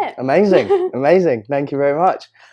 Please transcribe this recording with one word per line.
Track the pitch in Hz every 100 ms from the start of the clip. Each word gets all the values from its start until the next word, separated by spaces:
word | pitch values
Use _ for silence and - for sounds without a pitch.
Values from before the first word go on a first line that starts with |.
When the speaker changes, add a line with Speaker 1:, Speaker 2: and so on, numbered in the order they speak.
| 320
Speaker 1:
it. | -
Speaker 2:
Amazing, | 131 160 208 175 107 381 370
Speaker 1:
<laughs> |
Speaker 2:
amazing. | 123 143 185 170 117 107
Thank | 139 143
you | 139
very | 143 147
much. | 180 - - _ -